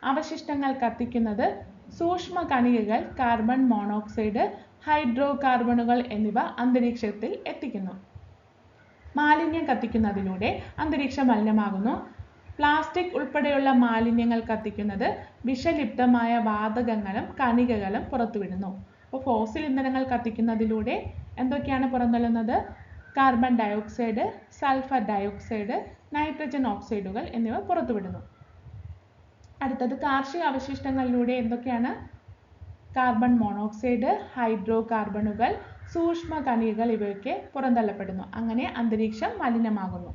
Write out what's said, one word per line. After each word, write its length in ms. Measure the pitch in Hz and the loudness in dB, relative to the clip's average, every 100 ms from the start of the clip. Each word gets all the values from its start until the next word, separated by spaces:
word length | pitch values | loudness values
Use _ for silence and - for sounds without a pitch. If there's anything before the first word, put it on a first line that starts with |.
| 247 | 0
അവശിഷ്ടങ്ങൾ 600 | 269 302 320 - 285 277 262 | -2 -2 -8 -6 -2 -2 0
കത്തിക്കുന്നത് 600 | 233 233 240 240 226 208 311 392 - - - - | -2 -2 -4 0 0 2 0 -2 -12 -20 -20 -2
സൂക്ഷ്മ 400 | 339 359 - 359 320 | 0 0 -2 -4 0
കണികകൾ, 480 | 269 240 240 208 226 339 - | 2 4 4 2 0 -2 -2
കാർബൺ 400 | 247 233 220 262 262 | 0 2 2 4 4
മോണോക്സൈഡ്, 720 | 214 202 208 214 - 214 214 392 - - - - | 2 0 -4 -4 -2 -2 2 0 -2 -18 -16 0
ഹൈഡ്രോ 400 | 302 302 233 285 277 | 2 2 2 2 2
കാർബണുകൾ 560 | 269 247 233 240 233 247 240 214 | 2 2 4 2 4 2 2 -2
എന്നിവ 240 | 214 214 330 - | 0 0 -2 0
അന്തരീക്ഷത്തിൽ 680 | 247 247 240 233 214 208 240 403 - | 2 4 2 0 -4 -4 -6 -6 -8
എത്തിക്കുന്നു. 420 | 311 285 208 185 190 - - - - _ _ _ _ - _ - - | -8 -8 -6 -8 -10 -16 -20 -20 -20 _ _ _ _ -20 _ -10 0
മാലിന്യം 440 | 294 302 330 320 311 | 4 4 4 0 0
കത്തിക്കുന്നതിലൂടെ 800 | 220 226 233 214 196 190 185 220 - - - | 0 2 2 2 0 -4 -2 -2 -2 -8 -6
അന്തരീക്ഷം 440 | 311 285 277 - 262 | -2 0 -2 2 4
മലിനമാകുന്നു. 600 | 220 214 214 208 190 214 311 - - - - - - | 4 4 2 2 0 -2 -2 -6 -16 -20 -20 -20 0
പ്ലാസ്റ്റിക് 580 | 294 302 311 - 359 - | 4 4 2 -2 -2 -2
ഉൾപ്പെടെയുള്ള 520 | 277 294 285 277 269 254 240 | -2 0 2 4 6 6 6
മാലിന്യങ്ങൾ 540 | 226 233 233 233 233 226 | 4 2 2 2 2 0
കത്തിക്കുന്നത് 560 | 220 214 208 208 196 285 - - - 240 | -4 -4 -4 -4 0 -2 -2 -8 -8 -4
വിഷലിപ്തമായ 840 | 254 339 302 254 - 247 240 233 233 220 | 0 0 0 -2 2 4 6 4 2 2
വാതകങ്ങളും 760 | 208 214 220 233 220 202 202 330 - | 0 0 0 0 -2 -2 -4 -6 -2
കണികകളും 600 | 262 233 247 226 196 214 339 | 2 4 4 2 0 -4 -2
പുറത്തുവിടുന്നു. 600 | 269 226 214 185 185 196 190 - - - | -2 -2 -2 -6 -6 -8 -8 -16 -20 -10
അപ്പോൾ 160 | 269 262 | -8 0
ഫോസിൽ 360 | 226 220 320 302 | 0 0 -2 -2
ഇന്ധനങ്ങൾ 340 | 262 262 262 262 | 0 0 0 0
കത്തിക്കുന്നതിലൂടെ 840 | 240 240 226 226 226 220 220 214 339 - - - - | 0 -2 0 0 2 0 0 -2 -4 -6 -10 -14 -4
എന്തൊക്കെയാണ് 440 | 254 285 277 262 262 | -2 -2 -2 0 0
പുറന്തള്ളുന്നത്? 640 | 254 240 233 240 233 220 311 - - - - - | 2 2 2 2 2 2 0 -2 -12 -18 -20 -8
കാർബൺ 440 | - 269 247 254 240 | 2 4 4 4 4
ഡയോക്സൈഡ്, 680 | 214 208 214 - 233 226 370 - - | 2 -2 -6 -4 -2 0 -2 -4 -18
സൾഫർ 500 | - 285 269 262 262 208 | -4 0 0 0 -2 0
ഡയോക്സൈഡ്, 680 | 208 202 202 - 220 208 302 - - _ | -2 -2 -6 -6 -6 -2 -4 -6 -16 _
നൈട്രജൻ 500 | 294 302 302 302 277 254 | -4 -2 -4 -6 -2 -2
ഓക്സൈഡുകൾ 560 | 202 - 214 190 202 339 | -2 -4 -4 -4 -6 -6
എന്നിവ 220 | 233 226 277 | -2 -2 -2
പുറത്തുവിടുന്നു. 600 | - 349 247 214 185 175 - _ - - - - - - _ _ - _ - - | 0 -2 0 -2 -4 -10 -12 _ -20 -20 -20 -18 -16 -18 _ _ -20 _ -20 -8
അടുത്തത് 340 | 269 262 247 269 | -6 -2 -2 -2
കാർഷിക 480 | 294 269 277 349 | 0 0 0 -2
അവശിഷ്ടങ്ങളിലൂടെ 880 | 320 269 269 269 277 262 254 247 240 | -2 -2 -6 -6 -4 -2 0 2 2
എന്തൊക്കെയാണ്? 580 | 254 226 240 254 240 240 - - - - - _ - - - - | 0 -2 -2 -2 -2 -2 -4 -12 -18 -20 -20 _ -20 -20 -20 -6
കാർബൺ 420 | - 254 220 240 240 | 0 2 4 4 4
മോണോക്സൈഡ്, 720 | 208 202 214 - 254 240 254 403 - | 4 0 -4 -4 0 0 2 0 -2
ഹൈഡ്രോ 440 | - 233 220 190 226 | -2 0 0 0 0
കാർബണുകൾ, 720 | 226 226 202 202 214 208 247 440 - - - | 2 -2 -2 -2 -2 2 0 0 -8 -18 -8
സൂക്ഷ്മ 440 | 339 339 339 339 320 | 0 0 0 -4 -4
കണികകൾ 480 | 262 233 226 214 233 | 0 2 2 0 0
ഇവയൊക്കെ 420 | 240 208 196 254 381 - | 0 -2 -4 -6 -6 -6
പുറന്തള്ളപ്പെടുന്നു. 760 | 277 262 233 214 196 190 190 190 | -4 2 4 2 -2 -6 -8 -8
അങ്ങനെ 320 | 220 226 226 320 - | -6 -2 -2 -2 -2
അന്തരീക്ഷം 540 | 233 214 220 214 370 440 | 0 2 0 0 -4 -2
മലിനമാകുന്നു. 720 | 285 226 226 208 185 180 175 | 0 2 2 0 -4 -8 -10